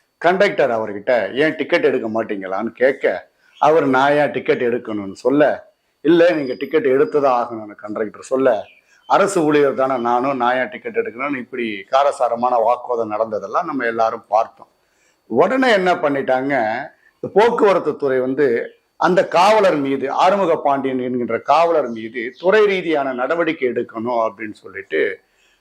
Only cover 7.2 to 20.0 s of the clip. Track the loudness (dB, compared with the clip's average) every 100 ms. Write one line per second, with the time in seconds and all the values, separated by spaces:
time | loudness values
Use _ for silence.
7.2 | 2 0 -2 -8 -14 -14 -10 -6 -8 -10
8.2 | -4 0 2 0 -4 _ _ _ 0 2
9.2 | 2 0 2 4 2 2 -2 -2 0 0
10.2 | 0 0 0 0 -4 -8 -6 -4 -4 -4
11.2 | -6 -6 -8 -6 -6 -8 0 2 2 0
12.2 | -2 0 0 2 2 0 -2 -4 -4 -4
13.2 | -4 -4 -6 -6 -4 -4 -4 0 -2 -2
14.2 | -2 -2 -2 -8 -20 _ _ _ _ _
15.2 | -4 2 2 2 2 2 2 0 0 -2
16.2 | 0 0 0 -2 -2 -4 -8 _ _ _
17.2 | -2 2 4 4 4 2 0 -4 -2 0
18.2 | 0 0 0 0 -4 _ _ -2 0 2
19.2 | 2 4 4 4 4 2 -2 -2